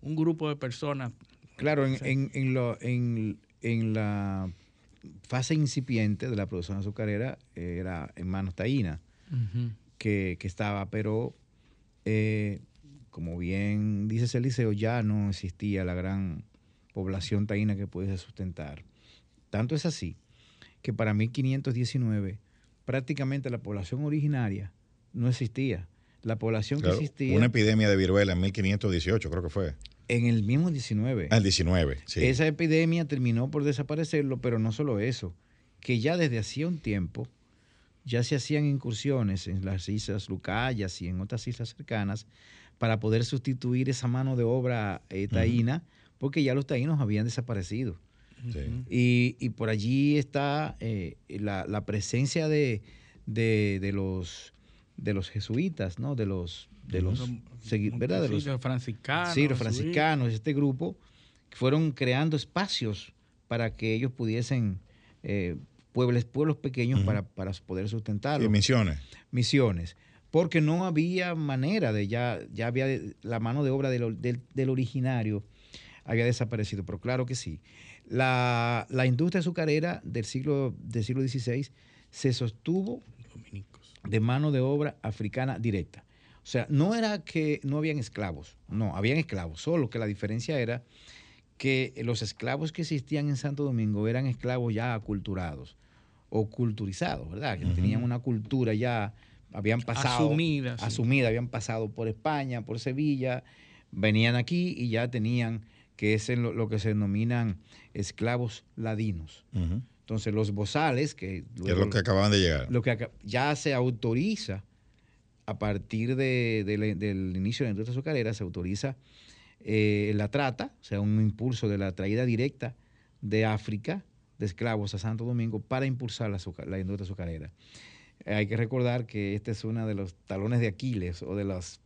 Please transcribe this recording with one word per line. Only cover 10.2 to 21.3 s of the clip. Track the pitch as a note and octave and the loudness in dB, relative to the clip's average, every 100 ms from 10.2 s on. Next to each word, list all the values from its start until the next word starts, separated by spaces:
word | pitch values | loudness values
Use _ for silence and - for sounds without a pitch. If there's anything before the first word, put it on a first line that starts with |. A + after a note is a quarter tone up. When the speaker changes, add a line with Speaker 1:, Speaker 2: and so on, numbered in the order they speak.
| F#2+ F2 | 0 -4
Speaker 2:
que | G2 | -6
estaba, | F2 G#2 G2+ G2 | -4 -2 -2 -4
pero, | G#2+ G#2+ G#2+ B2 - _ _ _ _ _ _ - | -4 -2 -2 -2 -8 _ _ _ _ _ _ 0
eh, | A2 G#2+ G#2+ G#2 G2+ - _ D3 - - | 2 2 0 -2 -4 -10 _ -20 -20 -20
como | - E2 E2+ | -8 -6 -4
bien | F2 F#2+ G2+ G#2 G#2+ G#2 G#2 | -2 0 0 2 0 0 0
dice | A2 A#2+ B2 | 0 0 0
Eliseo, | B2 B2 A#2 | 0 2 2
ya | G#2 A2 A#2+ | 2 0 2
no | G#2+ G#2+ G2+ | 2 2 0
existía | F#2+ F#2 F2 G#2 G2 | -2 -6 -6 -2 0
la | F#2 F2+ | 0 -2
gran | F#2 G2 F#2+ D#2 - _ _ _ _ | -2 -2 -2 -6 -10 _ _ _ _
población | - F#2+ F#2+ F2+ G#2 G#2 | -6 -4 -4 0 0 0
taína | G#2 G#2+ G2+ | 0 0 0
que | G2+ | -4
pudiese | F2 F#2+ F#2+ | -4 -4 -4
sustentar. | - - F#2 D#2+ D2 C#2+ - _ - - _ _ _ | -6 -8 -8 -8 -10 -12 -18 _ -20 -20 _ _ _
Tanto | G2+ A#2+ | -2 0
es | D3+ E3+ | 0 -2
así | D3+ F2 D#2+ _ _ - _ - _ | -4 -6 -8 _ _ -20 _ -20 _
que | - | -6
para | G#2 A2+ G#2+ | 0 2 4
mil | A2 | 2